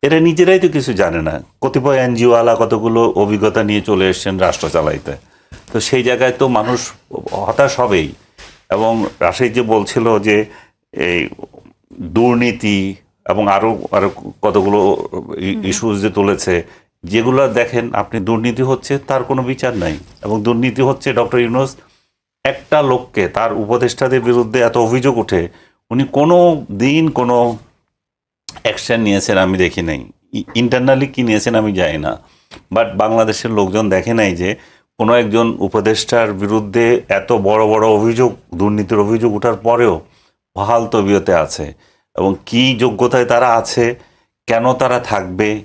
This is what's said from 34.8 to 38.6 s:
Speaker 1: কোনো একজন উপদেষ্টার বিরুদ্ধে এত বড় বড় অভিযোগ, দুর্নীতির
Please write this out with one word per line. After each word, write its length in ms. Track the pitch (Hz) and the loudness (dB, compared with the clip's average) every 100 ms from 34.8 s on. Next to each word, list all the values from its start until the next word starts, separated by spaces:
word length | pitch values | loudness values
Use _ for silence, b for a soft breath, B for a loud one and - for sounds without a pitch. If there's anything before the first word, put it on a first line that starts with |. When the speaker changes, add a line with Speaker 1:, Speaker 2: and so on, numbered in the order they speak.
| B _ | B _
Speaker 1:
কোনো 160 | 110 | 2
একজন 420 | 120 110 110 117 - | 2 2 0 0 -2
উপদেষ্টার 760 | 95 113 98 110 - 120 113 | -2 0 0 -2 0 0 0
বিরুদ্ধে 680 | 98 101 110 107 110 117 120 - | -2 -2 -2 0 0 2 2 0
এত 240 | 98 - | -4 0
বড় 340 | 117 98 107 110 | 0 2 2 4
বড় 200 | 110 110 | 4 4
অভিযোগ, 500 | 104 113 117 - - _ | 4 2 2 0 0 _
দুর্নীতির 440 | 87 | -2